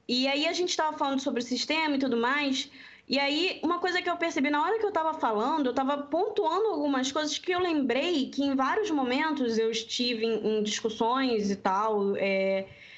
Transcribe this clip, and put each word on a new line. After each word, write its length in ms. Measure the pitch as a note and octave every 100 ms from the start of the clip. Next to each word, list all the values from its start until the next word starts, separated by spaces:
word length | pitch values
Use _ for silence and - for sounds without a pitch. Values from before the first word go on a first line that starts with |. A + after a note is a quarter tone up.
| -
E 160 | B3 C4+
aí 220 | C#4 D#4+
a 60 |
gente 200 | E4+ F4+
tava 220 | - D#4 D4+
falando 240 | C#4+ C4+
sobre 200 | C#4 A#3+
o 20 |
sistema 520 | A#3+ A#3+ - D#4 D#4 C#4
e 20 |
tudo 180 | C4+ A#3
mais, 540 | A#3+ C#4+ C#4+ C4 - - - - -
e 120 | C4
aí 420 | C#4 D4 F#4 -
uma 160 | D4+ F4
coisa 220 | F4+ F4+
que 80 | F4+
eu 80 | E4+
percebi 320 | E4+ D#4+ C#4+
na 140 | D4
hora 160 | E4 A4
que 80 | G#4
eu 40 |
tava 220 | E4 D#4+
falando, 540 | D#4 B3+ G#3 B3 D#4 B3+
eu 80 |
tava 240 | A#3+ C4+ C#4+
pontuando 680 | C#4+ D#4+ G#4+ G#4 D#4+ F4+ A4
algumas 440 | D#4+ D4 C#4 C4
coisas 240 | D#4+ D4+ -
que 160 | -
eu 80 | F4+
lembrei 680 | F4+ D#4 B3 B3 E4+ E4 -
que 120 | -
em 140 | C#4 C4+
vários 340 | C4 F#4+ F#4
momentos 680 | D4+ B3 C4 D#4+ C4 A#3+ A3
eu 120 | A3+
estive 540 | A3 - - B3 A3+
em, 360 | A3+ A3 G#3+ G#3+
em 20 |
discussões 880 | G#3 - A3+ G#3+ A3+ B3+ C4 A3+ G3+
e 60 | G3
tal, 600 | G3 F#3+ A3 G#3+ G3+ G3+
é, 500 | G3 F#3+ F#3+ F#3+ G3 - -